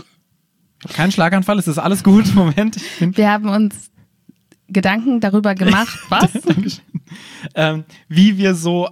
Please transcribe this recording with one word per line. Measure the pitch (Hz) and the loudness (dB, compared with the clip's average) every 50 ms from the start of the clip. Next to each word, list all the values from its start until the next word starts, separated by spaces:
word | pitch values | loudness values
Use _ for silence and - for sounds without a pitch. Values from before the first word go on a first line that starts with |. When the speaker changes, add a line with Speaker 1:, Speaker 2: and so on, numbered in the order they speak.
| - _ _ _ _ _ _ _ _ _ _ _ _ _ _ _ | -20 _ _ _ _ _ _ _ _ _ _ _ _ _ _ _
Speaker 1:
Ich | - - | -20 -12
hab | - | -4
keinen | - 160 190 | -2 -2 0
Schlaganfall, | 196 - 165 170 190 190 185 - 208 208 | 0 0 0 2 2 0 0 0 -2 -2
es | - 165 | -2 -2
ist | 147 160 | -4 -2
alles | - 175 196 190 | -2 -2 -2 2
gut. | - 202 190 214 220 190 190 | 4 6 6 6 6 4 4
<laughs> | |
Moment, | 196 180 160 143 190 214 226 - | 4 2 2 0 0 -2 -2 -4
ich | 190 - - - - | -6 -12 -14 -6 -4
bin | 170 175 190 | -2 -2 0
Speaker 2:
Wir | - 214 208 | 2 2 2
haben | 208 214 214 208 | 2 0 -2 -2
uns | 196 214 220 202 - - - - _ _ _ _ _ _ _ - _ _ _ _ _ _ _ _ | 0 0 0 -2 -2 -8 -18 -20 _ _ _ _ _ _ _ -20 _ _ _ _ _ _ _ _
Gedanken | 185 190 185 190 196 226 226 277 247 233 | -4 -2 0 0 -2 0 -2 -2 -2 0
darüber | 214 196 190 214 208 208 196 | 0 0 0 0 0 0 -2
gemacht, | 190 190 190 196 196 233 - - - - | 0 0 2 2 2 0 -2 -8 -14 -8
Speaker 1:
<laughs> | - | -4
Speaker 2:
was? | 185 214 - - | 0 0 0 0
Speaker 1:
Dankeschön. | - - - 349 - 180 208 - - - _ _ - - - _ - - - - - - - - - | 0 -4 -2 -2 -2 -2 -2 -6 -8 -12 _ _ -14 -14 -14 _ -20 -20 -20 -20 -20 -18 -18 -12 -4
Ähm, | 151 156 156 156 156 156 - - - _ _ | -2 -2 -2 -2 -6 -10 -14 -20 -20 _ _
wie | 156 170 190 214 202 190 | 2 4 4 4 4 2
wir | 196 190 190 | 0 0 0
so | 165 165 170 175 175 175 - | 0 -2 -2 -2 -2 -4 -6